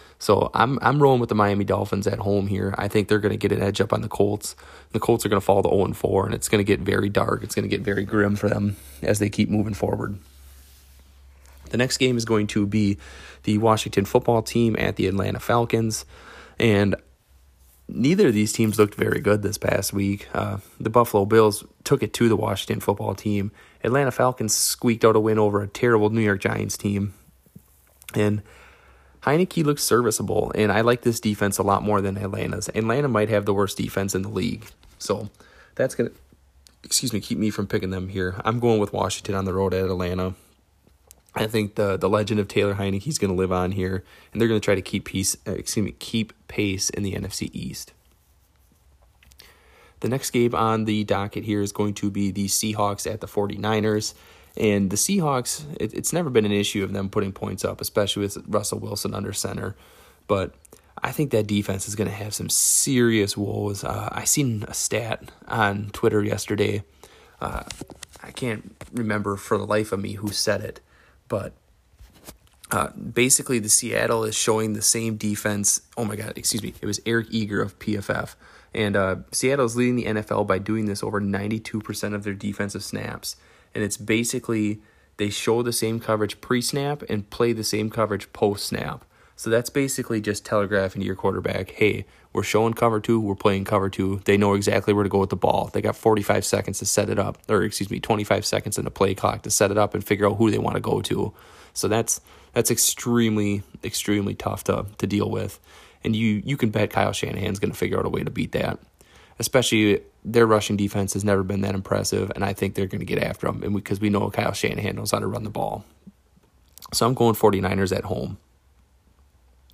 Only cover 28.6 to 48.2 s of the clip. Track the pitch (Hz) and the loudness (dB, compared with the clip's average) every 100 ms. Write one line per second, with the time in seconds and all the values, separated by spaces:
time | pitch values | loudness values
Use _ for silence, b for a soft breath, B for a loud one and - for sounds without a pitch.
28.6 | b b b b b b - 156 185 - | b b b b b b 0 2 2 2
29.6 | 147 143 - 117 120 - 101 104 - - | 0 0 2 2 2 0 0 0 0 2
30.6 | 104 101 120 120 120 113 107 101 101 95 | 2 4 4 4 2 0 0 0 0 2
31.6 | 95 98 101 104 98 98 98 104 101 98 | 2 2 2 0 0 -4 -4 -4 -4 -6
32.6 | 101 107 110 127 143 107 107 104 101 98 | -6 -2 0 0 2 2 2 2 2 0
33.6 | 98 - 110 - 98 95 101 104 98 - | 0 -2 -4 -2 -2 -2 -4 -2 -2 -4
34.6 | - - - - - 101 104 _ b b | -10 -20 -20 -12 -4 -4 -6 _ b b
35.6 | b - 131 - 120 - _ _ _ _ | b -4 -2 0 -4 -4 _ _ _ _
36.6 | - _ - - 127 107 - - 107 101 | -20 _ -4 -2 0 -4 -4 -2 -2 -2
37.6 | 98 110 92 92 92 95 90 98 107 120 | -2 -2 -2 -4 -6 -4 -4 -4 -2 0
38.6 | 120 110 101 101 95 - - 98 95 92 | 2 4 2 0 -2 -2 -4 -2 0 0
39.6 | 98 92 92 92 87 92 92 92 b _ | 0 0 0 -2 -2 -2 -4 -6 b _
40.6 | _ _ _ _ _ - _ - 110 110 | _ _ _ _ _ -20 _ -4 -2 0
41.6 | 104 - 104 95 95 104 101 107 98 - | -2 0 0 2 2 2 2 0 0 2
42.6 | 101 98 98 98 143 147 98 90 92 90 | 2 0 -2 -2 -4 -2 0 2 2 2
43.6 | 90 95 92 92 B B B - 113 110 | 0 -2 -2 -4 B B B 0 2 2
44.6 | 104 95 - 98 - 95 92 - - - | 2 0 0 -6 -4 -2 -2 -4 -6 -8
45.6 | - - 98 - - 113 107 - _ - | -4 -2 -4 -6 -6 -4 -4 -8 _ -4
46.6 | 104 95 - - 101 95 98 - - - | -2 -2 -4 -4 -4 -4 -6 -6 -8 -8
47.6 | - - - _ _ _ | -10 -10 -14 _ _ _